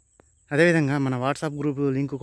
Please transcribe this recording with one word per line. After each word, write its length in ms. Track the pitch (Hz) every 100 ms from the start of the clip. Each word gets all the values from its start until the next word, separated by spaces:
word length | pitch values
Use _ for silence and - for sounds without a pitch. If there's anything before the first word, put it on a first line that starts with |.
| _ _ _ _ _
అదేవిధంగా 440 | 143 170 165 143 143 135
మన 100 | 127
WhatsApp 300 | 131 143 160 143
గ్రూప్ 200 | 147 135 143 131
లింక్ 200 | 139 135